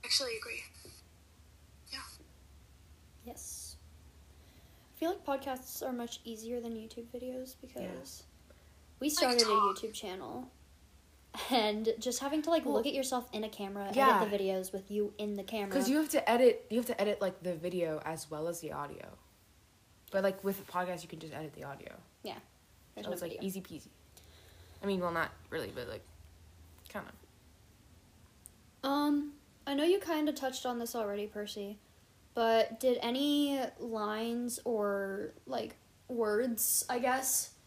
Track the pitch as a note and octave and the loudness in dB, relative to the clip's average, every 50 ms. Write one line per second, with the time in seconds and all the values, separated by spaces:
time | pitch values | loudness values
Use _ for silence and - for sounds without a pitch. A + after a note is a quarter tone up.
0 | - B5 A#5+ - C#5 B4 A4+ A4 - A#4 - - - - - - - - - - | -2 0 0 0 0 0 -4 -6 -8 -10 -10 -12 -12 -14 -18 -20 -20 -20 -20 -20
1 | - - - - - - - - - - - - - - - - - - - - | -20 -20 -20 -20 -20 -20 -20 -20 -20 -20 -20 -20 -20 -20 -20 -20 -18 -14 -14 -14
2 | - - - - - - - - - - - - - - - - - - - - | -14 -14 -16 -20 -20 -20 -20 -20 -20 -20 -20 -20 -20 -20 -20 -20 -20 -20 -20 -20
3 | - - - - - A#3 B3 - - - - - - - - - - - - - | -20 -20 -20 -20 -18 -16 -14 -12 -12 -12 -12 -12 -12 -14 -16 -18 -20 -20 -20 -20
4 | - - - - - - - - - - - - - - - - - - - - | -20 -20 -20 -20 -20 -20 -20 -20 -20 -20 -20 -20 -20 -20 -20 -20 -20 -20 -8 -4
5 | D#4+ E4 F#4+ G4 - - C#4 C4+ - C#4 C4 B3+ C4 - - - - C4 B3 A#3+ | -2 -2 -2 -2 -2 -4 -4 -2 -2 -4 -6 -6 -8 -12 -10 -6 -6 -4 -4 -4
6 | A#3 A#3 - - - A3+ A3+ G#3+ A3 A3+ B3 A#3+ A#3 A#3 A#3 A3 A3 A3 - A#3+ | -6 -8 -8 -12 -10 -12 -12 -10 -8 -6 -6 -6 -6 -6 -8 -8 -10 -10 -12 -12
7 | A#3 A#3 - B3 B3 B3+ B3+ B3+ B3+ C4 - - - B3+ - - F#3 F3+ - B3+ | -12 -10 -10 -10 -8 -8 -8 -8 -8 -10 -12 -18 -18 -14 -10 -10 -8 -8 -8 -10
8 | C4+ C#4 - - - - - - - - - - - - - - - - - - | -12 -14 -16 -16 -18 -20 -20 -20 -20 -20 -20 -20 -20 -20 -20 -20 -20 -20 -10 -2
9 | C4 D4 D4 - D4+ B3+ B3 A#3+ A3+ G#3+ G#3 G3+ G3+ G3+ F#3+ - - G#3+ G#3 - | 0 2 4 4 4 6 6 6 6 6 6 6 6 6 4 2 -4 -8 -8 -8
10 | - G3 F#3 F#3+ F3+ A2+ - B3 B3+ B3+ - - - - - - - - - - | -8 -8 -8 -8 -8 -8 -8 -8 -10 -12 -16 -20 -20 -20 -20 -20 -20 -20 -20 -20
11 | - - - - - - - - - - B3+ B3 G#3 G#3+ G#3+ G#3+ A3 A3 A3+ - | -20 -20 -20 -20 -20 -14 -10 -8 -2 2 2 4 4 4 2 2 2 0 0 0
12 | - B3+ A#3+ - C4 C#4 D4 D#4 D4+ E4 E4+ D#4+ - C4+ C#4+ B3 A#3 C#4+ - C4+ | -2 -2 -2 0 -2 0 0 0 2 4 4 4 4 2 2 2 2 2 0 0
13 | C4 C4 C4 B3 B3 - - G#3+ G#3+ G#3+ - - G3+ G3 G3 G3+ G3 G3 G3 B3 | 0 0 0 -2 -2 -4 -6 -6 -6 -6 -6 -6 -8 -6 -4 -6 -6 0 4 6
14 | C4+ C4+ A#3+ G3 A3+ G#3 G3+ G3 G3 F#3+ F#3+ F#3+ F#3 - - F#3+ F#3+ - G3+ G#3 | 8 8 8 8 6 4 2 2 2 2 0 0 -2 -4 -6 -8 -6 -4 0 0
15 | G#3 G#3 - - G#3 G#3 G#3 G3+ F#3+ G3 A3+ G#3+ G3+ G3 G3 C#4 B3 A3+ C4+ D4+ | 0 0 -2 -4 -4 -4 -4 -4 -6 -4 -4 -4 -2 0 2 2 4 6 4 4
16 | D#4+ D4 - C#4+ - - A#3 A#3+ C4 A#3+ G#3+ - - - G#3+ A#3+ A#3 - A#3 - | 4 4 2 2 4 6 6 8 8 8 8 6 -2 -2 -2 -2 0 0 0 2
17 | G3+ G#3 G#3 - G3+ F#3 F3+ - E3 F3+ F3 D#3 D#3+ F3+ F3 F3+ E3+ D#3+ D#3 D3+ | 2 2 2 2 0 -2 -2 -2 -4 -4 -4 -2 -4 -2 0 0 0 0 -2 -4
18 | - D#3 D#3+ D3+ - - D#3+ D3+ D#3 E3+ E3+ E3+ D#3+ D3+ D3 C#3+ C#3+ C#3 - - | -4 -6 -6 -6 -6 -8 -6 -4 -4 -4 -4 -4 -6 -6 -6 -6 -6 -8 -10 -12
19 | - - - - - - _ _ - _ _ - _ _ _ _ _ _ - - | -14 -16 -16 -18 -20 -20 _ _ -20 _ _ -20 _ _ _ _ _ _ -20 -20
20 | - - - G3 F#3+ G3 F#3+ F#3+ - G3 F#3+ F#3+ - - - F3+ F3+ F3+ F3+ E3+ | -18 -2 -2 2 2 2 0 0 -2 -2 -2 -4 -8 -6 -2 -2 -2 -2 -4 -6
21 | E3 - - D#3+ E3 D#3 - D3+ D#3 D3+ - D3+ D3 C#3 C#3 - - - - - | -8 -12 -12 -12 -12 -10 -10 -8 -10 -10 -10 -12 -12 -12 -12 -12 -14 -16 -16 -16
22 | - - _ _ - G3+ - - - - _ _ _ _ - - - - - - | -20 -20 _ _ -12 -12 -12 -12 -14 -20 _ _ _ _ -20 -20 -20 -18 -14 -12
23 | - F3+ F3+ F3 F3 E3 - - - G3 F#3+ F#3+ F#3 - F3 C#3+ - - - - | -8 -6 -6 -6 -6 -8 -6 -4 -6 -4 -6 -6 -10 -10 -12 -14 -14 -16 -20 -20
24 | - - - - - - - - - - - - - - - - - G3+ G3 F#3 | -20 -20 -20 -20 -20 -20 -20 -20 -20 -20 -20 -20 -20 -20 -16 -6 -2 -2 0 0
25 | F3 F3 E3+ E3 D#3 - - - - - C#3 D#3+ A#2+ G2 - B2+ A#2+ F#2+ A2 G2+ | 0 0 0 0 -2 -2 -4 -16 -14 -8 -6 -6 -6 -6 -6 -8 -8 -8 -10 -10
26 | - - - - - - - - - - - - - - - - - - - G#3 | -12 -16 -20 -20 -20 -20 -20 -20 -20 -20 -20 -20 -20 -20 -20 -20 -20 -10 -10 -10
27 | - - - - - - - - - - - _ - - - - - - - - | -10 -10 -16 -20 -20 -20 -20 -20 -20 -20 -20 _ -20 -20 -20 -20 -20 -20 -20 -20
28 | - - - - - - _ - - - - - - - _ _ - C4+ C#4 D4 | -20 -20 -20 -20 -20 -20 _ -20 -20 -20 -20 -20 -20 -20 _ _ -2 0 2 4
29 | D4 D4 D4 D4 C#4+ D4 - - - - - - - C#4 C#4 C#4 D4+ E4+ F#4+ G4+ | 4 4 4 2 2 -2 -6 -14 -20 -20 -20 -12 -4 -2 0 2 6 6 4 4
30 | - D#4 E4+ D#4 D4+ D4 D4 - C4+ C4 B3+ - - B3+ B3 A#3+ A#3 A#3 - A#3+ | 4 0 0 2 2 0 0 0 -2 -4 -4 -2 -4 -2 -2 -2 -4 -4 -2 -2
31 | A3 G3+ G3+ G#3 G#3 G#3 - G#3+ G#3 G#3 - G#3+ G3+ G3+ G#3 - _ - - - | -2 -2 -2 -4 -4 -6 -6 -8 -8 -6 -6 -8 -8 -8 -10 -12 _ -20 -20 -20
32 | - _ _ - - - - A#3 A3+ A3+ A3+ A3+ A3 - A#3 - - C4 B3 - | -20 _ _ -20 -20 -6 0 2 4 6 8 6 6 4 2 2 4 4 4 4
33 | - A#3 A#3+ C4 C#4+ D4 D4 D4 D4 C#4+ C#4 C4+ B3+ - - - - A#3+ A3+ G#3+ | 2 0 2 2 4 4 4 4 4 2 2 0 -2 -4 -4 -8 -6 -4 -2 -2
34 | G#3 G#3 G#3+ G#3+ A3+ A#3 A#3 A#3+ A#3+ A#3+ A#3 - - - A#3 G#3+ G#3 G3+ G3+ G3 | 0 0 0 -2 -2 -2 -2 -2 -2 -2 -4 -4 -2 0 0 2 2 2 2 0
35 | G3 G3 G3 G3+ G#3+ A#3 - - - - C4 - A3 - - - _ _ _ _ | 0 -2 -2 -4 -4 -6 -8 -12 -10 -4 -4 -4 -4 -4 -8 -16 _ _ _ _
36 | _ - B3+ A#3 A3+ G#3+ G#3 G#3+ B3+ B3+ A3+ G#3+ - - - - - - B3+ B3 | _ -6 0 0 2 4 4 4 2 2 0 0 2 2 2 2 2 0 0 2
37 | A#3 B3 B3+ C4 C4+ - - - - - - - - | 2 2 2 2 2 2 0 0 0 -2 -10 -20 -20